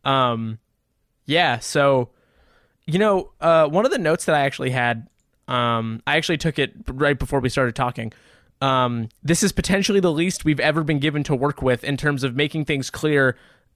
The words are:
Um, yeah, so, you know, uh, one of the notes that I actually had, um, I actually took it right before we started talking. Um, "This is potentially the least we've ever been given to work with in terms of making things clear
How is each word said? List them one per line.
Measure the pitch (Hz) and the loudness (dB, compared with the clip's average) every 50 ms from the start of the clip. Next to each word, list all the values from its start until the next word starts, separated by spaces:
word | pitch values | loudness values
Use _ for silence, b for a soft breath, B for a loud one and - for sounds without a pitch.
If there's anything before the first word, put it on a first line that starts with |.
| _ | _
Um, | 143 135 135 127 123 117 113 113 110 110 110 _ _ _ _ _ _ _ _ _ _ _ _ _ | 0 2 2 2 2 0 -2 -4 -6 -8 -10 _ _ _ _ _ _ _ _ _ _ _ _ _
yeah, | - 147 170 175 147 120 113 | -2 0 2 2 2 0 -2
so, | - - - 151 143 143 139 131 120 - _ _ _ _ _ _ _ _ _ _ _ _ _ _ _ | -4 -4 0 2 2 4 4 2 0 -2 _ _ _ _ _ _ _ _ _ _ _ _ _ _ _
you | - 151 190 | -4 0 2
know, | 214 214 196 185 - - - _ | 2 2 2 0 -2 -6 -8 _
uh, | 151 165 165 160 156 147 | 2 4 6 6 4 4
one | 151 185 226 | 4 2 2
of | 269 | 2
the | - | 0
notes | 262 170 156 165 - - | 0 2 2 0 0 2
that | - 156 | 0 2
I | 147 | 2
actually | 139 139 - - 135 127 | 2 0 -2 -4 -4 -4
had, | 127 127 120 120 117 113 113 - _ _ _ _ _ _ _ - | -2 0 0 0 -2 -2 -6 -12 _ _ _ _ _ _ _ -4
um, | 127 123 120 120 117 113 113 113 113 113 - | -2 -2 0 0 0 -2 -2 -4 -8 -6 -4
I | 139 143 160 | -2 0 0
actually | 156 - 170 | 0 -2 -4
took | 143 - 160 - - | -2 -2 -4 -2 -2
it | 139 - - - - | -4 -4 -6 -10 -12
right | - 131 131 147 143 143 - | -12 -4 -2 0 0 0 0
before | 143 - 143 135 | -2 -2 -2 -2
we | 123 123 | -2 0
started | - 143 127 120 113 | 0 0 0 -2 -2
talking. | - 127 123 - - 113 110 b b b b b b b b b _ | -2 -4 -4 -4 -6 -10 -12 b b b b b b b b b _
Um, | 135 135 131 127 127 123 120 117 113 110 - _ - | -2 0 2 2 2 0 0 -4 -6 -8 -10 _ -2
"This | 139 170 - 220 | 0 0 2 2
is | 190 | 0
potentially | - - - - 202 202 190 - 196 196 | 0 -2 -2 0 0 0 0 2 2 2
the | 180 175 151 | 2 2 2
least | 156 170 185 - - - | 0 0 -2 -2 -2 0
we've | 156 151 131 | 0 0 2
ever | 123 151 147 165 156 | 2 0 0 0 0
been | 143 151 139 | 0 0 0
given | 143 156 143 147 139 | 0 0 -2 -2 -2
to | - 147 | -2 -2
work | 120 135 143 - - 135 | 0 0 -2 -2 0 0
with | 127 123 113 - | 0 0 0 0
in | 143 143 | -4 -4
terms | 131 151 147 143 131 131 | -2 0 -2 0 0 -2
of | 131 120 | -4 -2
making | 135 147 143 - 156 143 | -2 -2 -2 -2 -4 -4
things | - 151 139 127 - | -2 -2 -4 -4 -6
clear | - - - 151 147 143 135 127 - b b b b b b b _ | -6 -4 0 2 2 4 4 2 0 b b b b b b b _